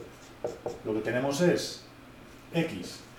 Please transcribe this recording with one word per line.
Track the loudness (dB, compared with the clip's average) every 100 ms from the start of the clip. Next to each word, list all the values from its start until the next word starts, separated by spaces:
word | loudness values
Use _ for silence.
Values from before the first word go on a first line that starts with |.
| -10 -14 -18 -6 -6 -4 -8 -6 -2
lo |
que | 0
tenemos | 2 2 2 6
es | 8 6 2 -6 -14 -18 -18 -18 -18 -18 -2
X | 2 2 0 -8 -10 -14